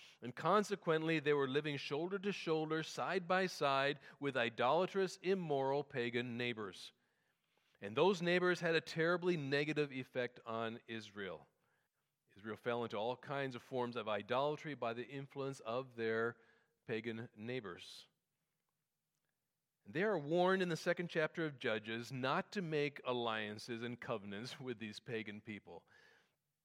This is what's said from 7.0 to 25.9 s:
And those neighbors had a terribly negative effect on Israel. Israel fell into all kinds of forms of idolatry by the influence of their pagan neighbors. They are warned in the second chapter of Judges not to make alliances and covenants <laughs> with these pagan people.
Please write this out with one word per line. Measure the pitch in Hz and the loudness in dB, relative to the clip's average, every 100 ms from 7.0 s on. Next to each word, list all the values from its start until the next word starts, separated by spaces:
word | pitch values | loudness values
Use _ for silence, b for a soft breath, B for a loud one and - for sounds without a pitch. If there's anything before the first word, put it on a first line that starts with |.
| _ _ _ _ _ _ _ - | _ _ _ _ _ _ _ -10
And | 101 113 | -4 4
those | 180 185 | 4 4
neighbors | 175 180 180 170 | 2 4 4 2
had | 170 160 | 2 0
a | |
terribly | 160 165 160 175 180 175 | 0 0 2 2 2 0
negative | 139 143 151 151 147 | 2 0 2 0 0
effect | 131 127 131 123 - 117 | -2 -6 -4 -4 -6 -6
on | 113 113 117 - | -4 -4 -6 -8
Israel. | 113 107 101 95 78 71 _ _ _ _ _ _ _ _ 98 | -10 -8 -8 -8 -8 -14 _ _ _ _ _ _ _ _ -12
Israel | 107 104 | -8 -4
fell | 123 120 117 | 0 0 0
into | 110 | -2
all | 113 123 | -2 -4
kinds | - 139 135 120 | -4 -2 -2 -4
of | |
forms | - 131 120 120 | -4 -2 -2 -2
of | 107 | -2
idolatry | 104 101 123 143 151 160 | -2 0 2 2 -2 -6
by | 135 120 | -4 -4
the | 117 123 | -4 -6
influence | 139 135 143 135 131 113 | -8 -10 -6 -6 -6 -4
of | 120 135 117 | -4 -4 -2
their | 113 113 117 117 b b b b - | 0 2 0 -2 b b b b -6
pagan | 110 113 113 120 107 | -4 -2 -6 -8 -10
neighbors. | 113 127 101 85 - - - _ _ _ _ _ _ _ _ _ _ _ _ _ _ _ _ _ - | -6 -6 -6 -10 -14 -18 -20 _ _ _ _ _ _ _ _ _ _ _ _ _ _ _ _ _ -8
They | 131 | -2
are | 214 185 | 0 0
warned | 143 175 180 190 | 0 4 6 6
in | 180 | 2
the | 156 | 0
second | 180 170 175 | 0 0 0
chapter | 170 156 - 160 | 0 0 0 -4
of | 135 | -2
Judges | 123 110 107 113 120 | 0 0 -2 -6 -4
not | 127 131 160 - | -2 0 0 0
to | 208 | -4
make | 170 151 147 135 127 | -2 0 0 -2 -2
alliances | 123 117 110 107 107 - 117 | 0 0 -2 -4 -6 -8 -6
and | 120 120 | -6 -6
covenants | - 113 101 101 123 - | -6 -6 -6 -8 -8 -10
<laughs> | |
with | 127 110 | -8 -6
these | 110 104 | -8 -10
pagan | - 110 107 104 113 | -6 -6 -6 -10 -10
people. | 104 90 85 _ | -12 -12 -18 _